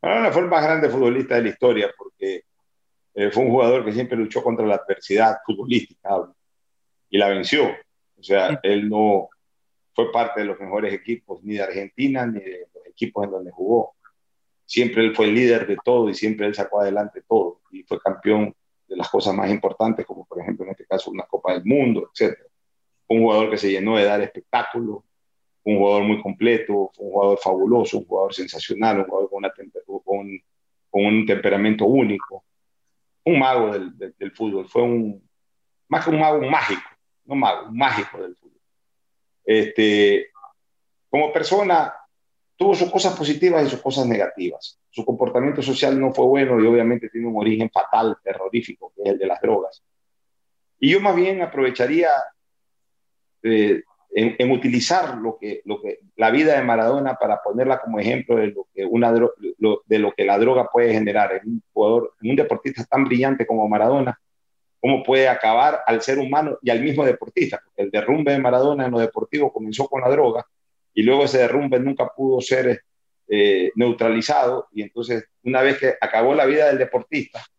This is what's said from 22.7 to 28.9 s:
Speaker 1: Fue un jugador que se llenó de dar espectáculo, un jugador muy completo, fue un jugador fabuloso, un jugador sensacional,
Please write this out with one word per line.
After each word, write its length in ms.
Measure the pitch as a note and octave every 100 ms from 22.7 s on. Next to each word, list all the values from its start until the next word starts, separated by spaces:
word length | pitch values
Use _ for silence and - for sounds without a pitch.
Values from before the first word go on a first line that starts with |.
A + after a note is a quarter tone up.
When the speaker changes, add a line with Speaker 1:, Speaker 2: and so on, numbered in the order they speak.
| _ _ _ _
Speaker 1:
Fue 100 | A2+
un 60 |
jugador 260 | A2+ G#2+ A2
que 60 | -
se 140 | G2+
llenó 260 | G2 G2+ A2
de 60 | G2+
dar 160 | G#2
espectáculo, 840 | G2+ - - B2 A#2 A#2+ A2+ G#2 _ _ _ _ _ _
un 140 | - G#2+
jugador 260 | G2+ G2+
muy 180 | G2+ G#2+
completo, 680 | G2 G2 A2+ A2+ - G2+ F#2+
fue 120 | _ G2+
un 60 |
jugador 280 | G2 G2+ G2+
fabuloso, 580 | F#2+ F#2 G2 A#2+ G#2 G#2+
un 60 | F#2
jugador 280 | F#2+ G2
sensacional, 680 | - F#2 E2 - F#2 A2